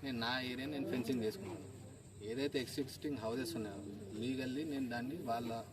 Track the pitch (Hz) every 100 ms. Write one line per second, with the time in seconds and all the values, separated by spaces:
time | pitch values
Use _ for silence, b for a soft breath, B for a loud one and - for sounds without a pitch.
0 | 135 123 113 127 127 123 135 147 131 127
1 | 120 127 107 - 104 - - - - -
2 | - - 104 120 139 139 123 - 131 -
3 | 151 135 110 120 123 113 107 98 101 101
4 | 98 101 120 131 131 131 160 139 127 120
5 | 127 170 113 117 117 113 -